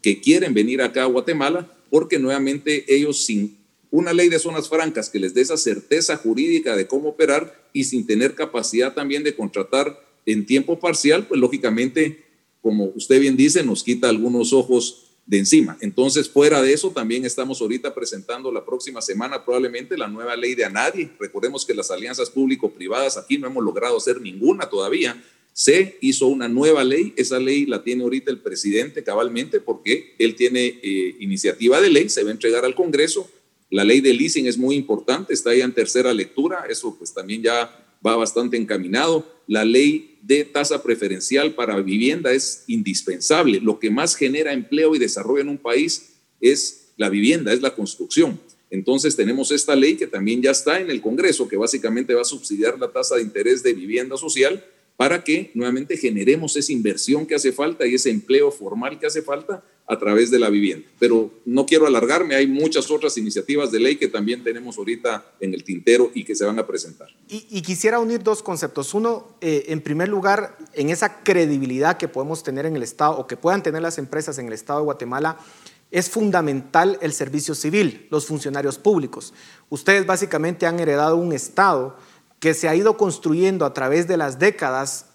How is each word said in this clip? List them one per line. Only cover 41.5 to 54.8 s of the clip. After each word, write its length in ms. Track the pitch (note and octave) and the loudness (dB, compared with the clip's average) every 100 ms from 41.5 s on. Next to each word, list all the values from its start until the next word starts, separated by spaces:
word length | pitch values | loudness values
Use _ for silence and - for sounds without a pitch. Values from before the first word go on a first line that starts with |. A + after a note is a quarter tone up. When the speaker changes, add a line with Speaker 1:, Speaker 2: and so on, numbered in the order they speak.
Speaker 1:
para 260 | - A#2 G2 | -2 -2 -2
vivienda 540 | F#2+ G#2 B2 E3 D3 | 0 0 0 0 0
es 320 | C3 - - - | 0 0 -8 -6
indispensable. 920 | A#2 G2+ F#2+ - F2 - D#3 D#3 A2+ | -4 -2 -4 -6 -4 0 2 4 2
Lo 180 | A2+ G#2 | 0 0
que 100 | A2 | 0
más 260 | A2+ D#3+ - | 0 0 0
genera 360 | C#3 C#3+ D#3 | -2 0 -2
empleo 420 | C3+ G#2+ D3 D#3 | -4 -2 2 2
y 60 | D3 | 2
desarrollo 420 | A2+ - G#2 C#3 | 0 -2 -2 -2
en 80 | C#3+ | -2
un 80 | C#3+ | -4
país 580 | A#2 A#2+ E3 - - _ _ - | 0 0 0 -4 -10 _ _ 0
es 480 | A#2+ D3 - - _ - | 2 2 0 -10 _ -4
la 100 | G#2 | -2
vivienda, 460 | G2 A2 E3 A#2 | 2 2 2 2
es 80 | B2 | 0
la 120 | C3+ | 0
construcción. 680 | - G2+ - - - D#3+ E2+ _ _ - | -4 -8 -8 -4 2 2 0 _ _ -10
Entonces 460 | F#2+ F#2+ C3+ D3+ - | -6 0 0 0 0
tenemos 360 | G#2 C3 C3 | 0 0 -2
esta 220 | D3 - | -2 2
ley 220 | C#3 D3+ D#3+ | 4 4 2
que 120 | - | -2
también 340 | G2+ G2+ A#2+ | -2 -2 2
ya 100 | C3 | 2
está 300 | C3+ - F3 | 2 0 0
en 80 | F3+ | -2
el 100 | B2+ | -4
Congreso, 480 | A2 C3 F3+ C#3 A#2 | -4 0 2 2 0
que 80 | G2 | -2
básicamente 580 | A2+ C3+ A2 A2+ C3 | -2 -2 -2 -2 0
va 100 | A#2+ | 0
a 20 | A#2+ | 0
subsidiar 520 | C3+ - G2+ A2 B2+ | -6 -6 -2 0 0
la 140 | B2 | -4
tasa 240 | B2+ B2+ B2 | -4 0 0
de 60 | |
interés 420 | G#2+ G2+ A2 C3 | -2 -2 2 2
de 80 | B2+ | 2
vivienda 460 | G#2+ F#2 A#2+ B2+ C3+ | 0 -2 -4 -4 -6
social 480 | D#3+ C3+ C3+ F#3+ - _ | -4 0 0 0 -10 _